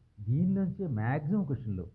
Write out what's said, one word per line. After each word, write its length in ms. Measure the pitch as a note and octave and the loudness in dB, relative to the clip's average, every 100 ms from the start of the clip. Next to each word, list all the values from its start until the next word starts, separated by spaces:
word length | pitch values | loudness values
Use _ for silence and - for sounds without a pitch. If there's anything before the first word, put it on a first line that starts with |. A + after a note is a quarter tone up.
| - - | -20 -8
దీనిలోంచి 680 | G2+ C#3 F#3 G3 F#3 - F3 | 0 2 4 2 0 -2 -2
మ్యాక్సిమం 560 | G#2+ A2+ D3+ D3 G#3 | 0 0 0 0 0
క్వశ్చన్లు, 440 | C#3+ B2+ A2 F#2 F2 | 0 -2 -4 -6 -6